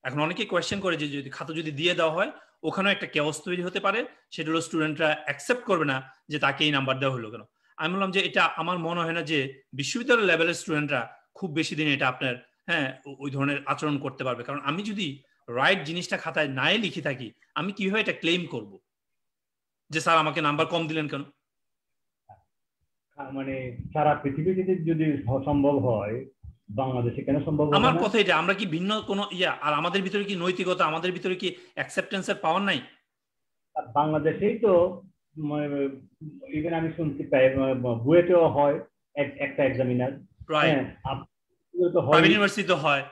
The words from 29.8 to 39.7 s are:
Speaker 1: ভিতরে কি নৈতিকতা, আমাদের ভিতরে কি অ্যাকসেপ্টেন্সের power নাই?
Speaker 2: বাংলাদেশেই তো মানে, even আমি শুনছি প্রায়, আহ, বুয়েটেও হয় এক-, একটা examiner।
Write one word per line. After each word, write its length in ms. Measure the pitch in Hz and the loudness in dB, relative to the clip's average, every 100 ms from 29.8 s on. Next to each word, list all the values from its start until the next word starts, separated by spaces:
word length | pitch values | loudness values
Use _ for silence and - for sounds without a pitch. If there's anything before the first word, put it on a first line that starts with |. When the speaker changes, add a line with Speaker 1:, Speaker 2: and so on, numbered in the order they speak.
| 170 196 | 0 -2
Speaker 1:
ভিতরে 220 | 185 202 | -2 -2
কি 120 | 202 185 | -2 -2
নৈতিকতা, 500 | 175 180 180 180 160 | -2 -2 -2 0 0
আমাদের 260 | 160 180 | 0 -2
ভিতরে 240 | 175 185 185 | -2 -4 -4
কি 200 | 185 - - | -4 -8 -12
অ্যাকসেপ্টেন্সের 600 | - - - 180 196 185 196 | -8 -4 -4 -4 -6 -4 -2
power 280 | 160 175 | 0 2
নাই? 180 | 202 151 - _ _ _ _ _ _ _ _ 151 123 | 0 -2 -4 _ _ _ _ _ _ _ _ -10 -2
Speaker 2:
বাংলাদেশেই 680 | 143 156 151 156 - 208 - | 0 2 2 0 0 -2 2
তো 420 | 220 175 180 180 - _ _ 151 | 4 4 4 -2 -16 _ _ -8
মানে, 300 | 147 147 147 143 139 135 - _ 156 - - 151 | -4 -4 -2 -2 -2 -4 -20 _ -16 -16 -8 -4
even 140 | 160 | -2
আমি 180 | 165 160 165 | -2 -2 -2
শুনছি 280 | 156 135 | -4 -4
প্রায়, 460 | - 139 131 135 135 | 0 6 6 6 0
আহ, 340 | 123 123 113 | 0 0 0
বুয়েটেও 440 | 120 170 175 180 160 | 6 6 8 6 6
হয় 320 | - 143 123 - _ _ 147 | 4 2 2 -6 _ _ -4
এক-, 240 | 139 - | -4 -4
একটা 240 | 139 - | -6 0
examiner। 480 | 135 | 0